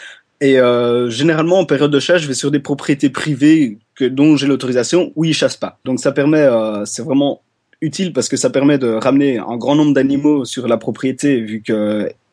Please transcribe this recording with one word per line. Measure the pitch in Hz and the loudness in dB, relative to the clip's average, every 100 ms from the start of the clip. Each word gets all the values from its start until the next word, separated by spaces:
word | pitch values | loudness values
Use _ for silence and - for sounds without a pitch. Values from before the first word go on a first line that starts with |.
| - - _ _ | -20 -20 _ _
Et, | 139 131 | 2 4
euh, | 123 120 120 120 123 | 4 2 0 0 -2
généralement, | 113 156 156 165 185 | -2 0 0 2 2
en | 170 | 2
période | 135 147 | 0 2
de | 143 | 2
chasse, | - 175 | 2 0
je | 151 | 0
vais | |
sur | 127 143 | -4 -2
des | 143 | -2
propriétés | - 139 - 143 143 | -2 -4 -2 0 0
privées | - 156 131 147 160 131 104 _ - | -2 -4 2 4 4 2 -4 _ -4
que, | 127 | -2
dont | 131 151 143 | 2 4 4
j'ai | 139 | 2
l'autorisation | 131 127 123 117 175 175 - | 0 0 -2 0 0 0 -2
où | 165 | -2
ils | |
chassent | - 135 - | 0 -2 -2
pas. | 98 - | -10 -10
Donc | 131 127 | -6 -2
ça | 143 | -2
permet, | 143 143 156 | 0 2 4
euh, | 139 113 110 104 101 | 4 2 0 -4 -8
c'est | - | -8
vraiment | - 135 143 - _ _ _ _ | -2 0 0 -4 _ _ _ _
utile | 156 - 170 | -8 -4 -4
parce | 131 113 | -4 -4
que | 131 | -2
ça | 127 | -2
permet | 131 139 143 | 2 2 2
de | 123 | 0
ramener | 110 127 139 143 120 | -2 0 2 2 -2
un | - 117 | -6 -6
grand | 120 147 | 0 2
nombre | 151 | 2
d'animaux | 135 135 139 147 147 120 | 2 0 0 0 0 -2
sur | - 117 | -6 -2
la | 117 | -2
propriété | - 117 131 131 147 131 | -4 -4 -6 -2 -2 -2
vu | 110 110 | -2 -8
que, | 107 | -4
euh, | 110 104 107 - - _ | -2 -2 -2 -6 -10 _